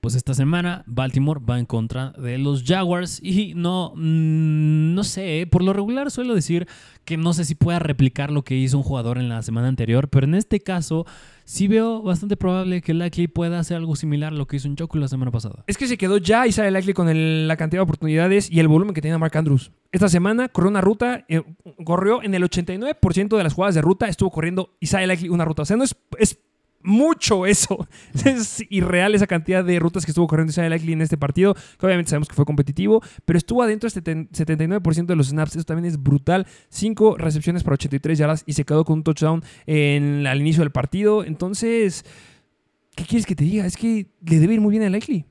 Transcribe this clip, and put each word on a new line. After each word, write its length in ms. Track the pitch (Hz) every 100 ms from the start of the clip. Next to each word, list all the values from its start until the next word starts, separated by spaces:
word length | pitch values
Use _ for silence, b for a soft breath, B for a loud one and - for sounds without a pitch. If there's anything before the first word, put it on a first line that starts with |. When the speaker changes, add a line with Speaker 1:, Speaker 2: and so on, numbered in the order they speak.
Speaker 1:
Pues 140 | 117
esta 180 | 123 123
semana 500 | 131 135 175 175 180 -
Baltimore 560 | 120 131 131 143 151 117
va 120 | 123
en 80 | 117
contra 460 | 117 113 120 131
de 260 | - 123 127
los 260 | 139 139
Jaguars 560 | 123 185 180 175 180 -
y 300 | 180 185 202
no, 380 | 165 175 185 165
mm, 1000 | 151 160 160 160 156 156 156 151 156 160
no 100 | 180
sé, 420 | 208 - 190 156 175
por 120 | 180
lo 120 | 185
regular 360 | 196 202 254 285
suelo 240 | - 247
decir 320 | 214 147 165 - B B B
que 140 | - 160
no 160 | 165
sé 100 | 170
si 100 | 156
pueda 240 | 151 - 170
replicar 520 | 156 143 135 - 143
lo 120 | 147
que 120 | - 131
hizo 220 | 131 139
un 40 |
jugador 360 | 135 135 117 123
en 100 | 123
la 140 | 113
semana 260 | 107 113 123
anterior, 400 | 131 113 117 147
pero 180 | 139 135
en 80 |
este 240 | 180 214 208
caso 460 | - 185 151 160 165 B B B
sí 240 | - - 196
veo 340 | 220 226 226
bastante 340 | 214 170 202 202
probable 460 | 185 180 185 180
que 120 | -
Likely 340 | 165 175 156 175
pueda 320 | - 170 175
hacer 160 | 165 170
algo 180 | 165
similar 380 | 143 156 147 151
a 40 | 151
lo 120 | 139
que 80 | 143
hizo 120 | 135
Njoku 300 | 143 165 160
la 80 | 139
semana 240 | 131 127
pasada. 320 | 117 110 - -
Speaker 2:
Es 80 | 196
que 80 | 262
se 100 | 240
quedó 200 | 185 202
ya 320 | 175 226 254
Isaiah 220 | 220 208
Likely 220 | 190 190
con 140 | 196 170
el, 380 | 160 160 160 156
la 100 | 160
cantidad 240 | 160 180
de 40 |
oportunidades 680 | 185 - 156 156 175 196 196
y 80 | 165
el 80 | 160
volumen 260 | 156 202
que 80 | 160
tenía 160 | 151 165
Mark 180 | 160 156
Andrews. 340 | 156 135 - _ _
Esta 160 | 180 196
semana 400 | 170 185 226 254
corrió 200 | - 180
una 120 | 202
ruta, 440 | 185 214 240 247 _
eh, 140 | 160 156 165 175 -
corrió 400 | 165 175 190 240
en 100 | 220
el 80 | 190
ochenta 320 | 175 - 175
y 40 | 185
nueve 180 | 254 311
por 140 | 190
ciento 220 | 180 202 214
de 80 |
las 100 | 175
jugadas 220 | 139 196 165
de 60 |
ruta, 260 | 156 190 226
estuvo 220 | 160 190
corriendo 440 | 160 165 185 185 _
Isaiah 260 | 156 196 185
Likely 220 | 185 175
una 160 | 175
ruta. 180 | 160 156
O 20 |
sea, 120 | 147 220
no 80 |
es, 100 | 262 - _ -
es 200 | 220 - _ _ _ _
mucho 640 | 180 214 311 330 - 202 185
eso. 420 | 202 - 190 - -
<laughs> 240 | - 139
Es 380 | - 254 214 - 220
irreal 460 | 196 175 180 190
esa 120 | 208 202
cantidad 380 | 175 160 185
de 140 | 180 175
rutas 260 | 165 185
que 60 | 156
estuvo 160 | 156 165
corriendo 240 | 156 160
Isaiah 180 | 156 165
Likely 240 | 165 160
en 80 | 160
este 140 | 160 156
partido, 380 | 143 139 196
que 320 | 196 - _ 185
obviamente 240 | 180 170
sabemos 180 | 147 151
que 60 |
fue 100 | -
competitivo, 580 | - 147 139 143 196 214 B B
pero 140 | - 170
estuvo 240 | - 240
adentro 260 | 240 214 226
del 160 | 190
seten-, 240 | 165 160 160
setenta 320 | - 156 156
y 20 | 160
nueve 120 | 202
por 120 | 175
ciento 180 | 160 175
de 40 | 170
los 120 | 135
snaps. 280 | 147 156 160
Eso 80 |
también 220 | 160 165 175
es 140 | 151
brutal. 440 | 139 139 147 185 185 B B
Cinco 480 | - 208 214 214 -
recepciones 460 | 165 151 165 175
para 100 | -
ochenta 220 | 139 139 139
y 40 |
tres 180 | 151 160
yardas 240 | 151 156 -
y 60 |
se 120 | 147
quedó 200 | 139 151
con 140 | 160 156
un 40 |
touchdown 380 | 156 151 160 165 B B -
en, 600 | 151 143 147 143 143 143
al 140 | 139
inicio 220 | 147 160
del 80 | 151
partido. 520 | 139 127 185 208 214
Entonces, 800 | 165 156 180 202 226 233 208 - B B B B B _ _ _ _
¿qué 100 | -
quieres 200 | 170 233 -
que 80 |
te 100 | 175
diga? 220 | 147 214 185
Es 100 | -
que 300 | 226 220 190 _
le 140 | 165 160
debe 140 | 160
ir 60 | 226
muy 120 | 208
bien 100 | 214
a 60 | 208
Likely. 340 | 196 277 220 147